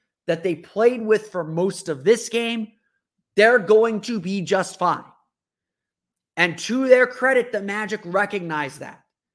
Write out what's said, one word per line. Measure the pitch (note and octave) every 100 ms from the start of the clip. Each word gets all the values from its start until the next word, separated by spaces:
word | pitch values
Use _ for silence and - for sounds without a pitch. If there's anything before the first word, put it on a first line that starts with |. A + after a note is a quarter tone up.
| _ _ -
that | E3
they | F#3
played | E3 - G3 A#3 B3+
with | G#3+ G#3+ G#3
for | F#3
most | D#3 D#3+ F#3+ F3+ -
of | C#3+
this | D3 A#3 -
game, | A3+ A#3 A#3 G#3+ _ _ _ _ _ _
they're | - A3 B3
going | F3 G#3+ A3+ A3
to | G#3 A3+
be | F3 G3
just | D#3 F#3+ F3 -
fine. | F3+ D3 - _ _ _ _ _ _ _ _ _ _ _ _ -
And | F3 E3
to | - B3 C4
their | B3 B3
credit, | - B3+ C4 A#3+
the | G#3
Magic | G3 G3+ G#3+ G#3+
recognized | F3 F#3 G3+ G#3 E3+ D#3 C#3+ C3+
that. | C3+ - _ _ _